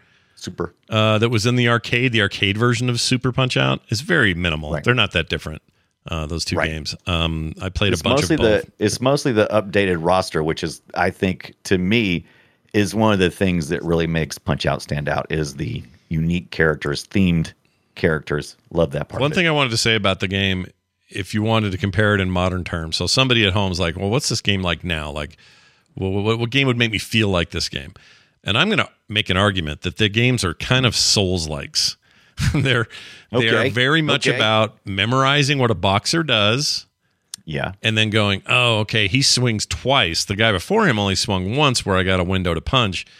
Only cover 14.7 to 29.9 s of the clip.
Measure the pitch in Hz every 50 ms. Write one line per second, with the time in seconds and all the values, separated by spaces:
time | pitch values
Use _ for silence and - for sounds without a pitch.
14.7 | 69 - - - 73 73 73 71 71 71 - - 73 80 78 71 69 69 78 80
15.7 | - - - - - - _ - 80 80 80 82 85 90 - - - - 82 80
16.7 | 76 - - 76 71 - - - - 104 95 90 85 82 80 - - _ _ _
17.7 | _ _ _ _ - - - 87 80 76 - - 76 73 71 - - _ _ -
18.7 | - 82 82 73 69 71 76 - - 113 127 147 151 202 175 170 156 147 139 123
19.7 | 113 110 - 120 113 110 98 101 95 - - 95 98 98 98 98 95 92 90 -
20.7 | - _ _ _ _ _ _ _ - - 98 - - 107 104 110 113 110 107 104
21.7 | 92 90 - 98 95 107 107 104 104 101 95 92 92 90 90 92 90 92 85 -
22.7 | - 85 80 80 - - 90 87 - - 131 131 123 113 107 98 92 107 101 95
23.7 | 90 82 92 85 80 90 98 101 107 143 - - 123 - - - 101 95 92 87
24.7 | 85 80 - 90 85 78 76 76 71 76 73 73 - _ _ - - _ _ _
25.7 | _ _ _ _ - - 95 95 95 101 98 107 113 113 117 117 113 139 139 135
26.7 | 123 120 120 113 110 92 - - - 113 110 101 95 87 85 - - 85 - -
27.7 | - - 69 - - - - - - _ _ _ _ _ - 82 98 117 160 208
28.7 | 220 147 - - _ _ _ - 104 107 107 - 95 90 101 104 101 92 82 76
29.7 | 76 - - 90